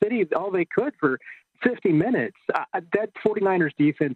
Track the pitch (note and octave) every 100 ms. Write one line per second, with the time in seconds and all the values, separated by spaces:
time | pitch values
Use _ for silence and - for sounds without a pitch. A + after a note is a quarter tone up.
0 | G#3 A#3 E3 D3 G3 F#3+ E3+ - C4+ -
1 | D3 C3 - - _ _ B3+ B3 G3 D#3
2 | G3+ A3+ A2+ - - - - F#3+ E3+ G3
3 | A3 - G#3+ G#3 G3 F#3 D#3 - D3 D3+
4 | D3